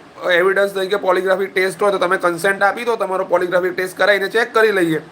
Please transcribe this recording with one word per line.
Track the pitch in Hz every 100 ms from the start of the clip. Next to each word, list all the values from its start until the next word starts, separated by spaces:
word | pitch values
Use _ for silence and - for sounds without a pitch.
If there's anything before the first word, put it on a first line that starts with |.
| - - 175
એવિડન્સ | 175 190 190 202
તરીકે | 190 190 196
પોલિગ્રાફિક | 190 185 185 185 190
ટેસ્ટ | 190 185 165
હોય | 202
તો | 190
તમે | 180 185
કન્સેન્ટ | 180 170 196 196
આપી | 196 196
દો, | 240 226
તમારો | 190 185
પોલિગ્રાફિક | 190 175 180 180 180 180
ટેસ્ટ | 185 -
કરાવીને | 190 202 190
ચેક | 220 240
કરી | 226 220
લઈએ. | 190 170 151 156